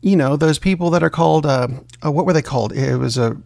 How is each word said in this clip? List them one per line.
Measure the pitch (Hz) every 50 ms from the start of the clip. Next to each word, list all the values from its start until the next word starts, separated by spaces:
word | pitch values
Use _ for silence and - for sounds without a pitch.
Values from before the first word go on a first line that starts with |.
You | - 190 196
know, | 180 139 131 143
those | 147 160 160 156 147
people | - 190 190 170 175 170
that | 165 175
are | 170 165
called, | - 160 165 160 156 160 151
uh, | 147 135 127 127 123 123 135 - - - - -
uh, | 156
what | 143 156 185
were | 185 175
they | 156
called? | - - 135 127 107 104 -
It | - 135 135 127
was | 127 131 127 117
a | 127 120 117 113 - -